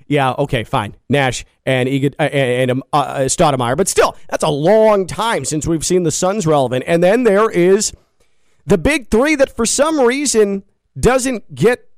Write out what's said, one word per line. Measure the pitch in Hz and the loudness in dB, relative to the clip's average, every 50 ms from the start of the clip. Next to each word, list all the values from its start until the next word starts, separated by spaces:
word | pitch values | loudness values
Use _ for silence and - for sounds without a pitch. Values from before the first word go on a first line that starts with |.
| _ | _
yeah, | - 143 143 135 127 120 | -4 -2 0 0 -2 -2
okay, | - 143 - 139 117 104 | -4 -4 -4 -4 -6 -6
fine. | - - 123 104 101 - - _ - | -4 -4 -6 -6 -6 -10 -12 _ -2
Nash | 123 143 135 127 117 - - _ _ _ - | 0 0 0 0 -2 -6 -10 _ _ _ -6
and | 135 131 127 127 131 | -4 -2 -2 -2 -2
Iguod-, | 139 135 135 139 - - | -2 0 -2 -2 -2 -2
uh, | 151 | -4
and, | 139 147 139 135 123 123 127 131 123 | -2 0 0 0 0 0 0 0 0
and, | |
um, | 123 131 - - - | -2 -4 -4 -2 -2
uh, | 147 131 131 131 139 | -2 -2 -2 -4 -4
Stoudemire. | 131 131 - - 170 151 139 123 123 117 131 | -4 -2 0 0 0 2 2 0 -2 -2 -2
But | 165 196 | -2 -2
still, | - - - - - - - - - | -4 -2 -2 -2 -2 -4 -6 -12 -8
that's | 220 - 202 | -6 -4 -2
a | 160 | -2
long | 151 139 151 180 214 220 220 220 208 196 185 | -2 0 2 2 4 4 4 4 4 2 0
time | - - - 214 233 214 156 131 | -4 -6 -6 -4 -2 -2 -4 -4
since | - 156 151 - | -4 -6 -6 -4
we've | 160 170 151 143 | -4 -4 -4 -2
seen | - 180 180 175 | -2 0 0 0
the | 156 | 0
Suns | - - 180 185 202 220 165 | -2 -2 -2 -2 -2 0 0
relevant. | 160 151 143 131 117 127 131 - | 0 2 2 2 0 -2 -4 -2
And | - 170 170 175 | 0 0 2 4
then | 180 214 254 254 | 4 2 4 2
there | 220 190 202 226 214 | 2 4 4 2 2
is | - 170 170 185 196 220 214 - - - _ _ _ _ _ _ _ _ _ _ _ _ - | 2 2 2 4 2 2 0 -4 -8 -12 _ _ _ _ _ _ _ _ _ _ _ _ -2
the | 143 202 | 0 0
big | 175 147 269 302 311 226 - | 2 2 0 0 -2 -2 0
three | 214 214 269 311 311 | 2 2 2 2 2
that | 269 269 - - | 2 0 0 0
for | - 233 | -2 -2
some | - - - 285 320 320 285 | -2 0 0 0 0 2 2
reason | 247 233 262 285 294 240 - 220 208 202 196 196 - _ _ _ _ _ - 135 | 2 2 2 0 -2 0 2 2 2 2 0 -6 -8 _ _ _ _ _ -8 0
doesn't | 139 220 262 269 240 269 247 202 - - 151 | 2 2 2 2 0 -2 -6 -6 -10 -10 -4
get | 120 165 226 247 - - - - | 0 2 2 2 0 -6 -18 -20